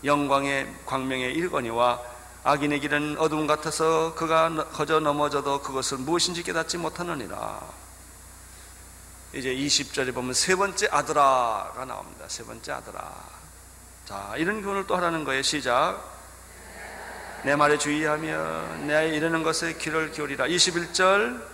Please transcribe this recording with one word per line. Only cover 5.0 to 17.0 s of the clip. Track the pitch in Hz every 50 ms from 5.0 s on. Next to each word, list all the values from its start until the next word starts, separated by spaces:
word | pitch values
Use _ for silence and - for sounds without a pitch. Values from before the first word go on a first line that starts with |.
넘어져도 | 156 147 147 147 147 143 143 139 131 139 139 143
그것을 | - - 131 135 127 - 143 127
무엇인지 | 127 147 170 170 - 180 175 170
깨닫지 | 170 180 170 165 160 - - 175
못하느니라." | 165 160 - - 175 175 170 139 110 85 98 107 - - - - - - - - - - - - - - - - - - - - - - - - - - - - - - - - - - - - - - -
이제 | 135 127 131
이십 | 127 131 143 143 - - 139 - -
절에 | 139 131 127
보면 | 120 127 123 127 127
세 | - - 185 190
번째 | 185 196 196 175 - 208 202
"아들아"가 | - 147 147 - 151 147 143 135 131 127 120 117 107 98 101 - - 120 131
나옵니다. | 131 110 98 92 - - - 73 -
세 | - - 113
번째 | 113 113 113 - -
"아들아". | 139 123 - - - - - - - - - - - - - - - - - - - - - - - - -
자, | - 101 98 101 101 110
이런 | 139 165 185 214 220
교훈을 | 196 202 196 196 185
또 | - 165
하라는 | 180 175 170 165 160 151
거예요. | 135 131 135
시작. | 135 - 151 147 127 127 120 131 156 185 196 - - - - - - - - - - - - - - - - - - - - -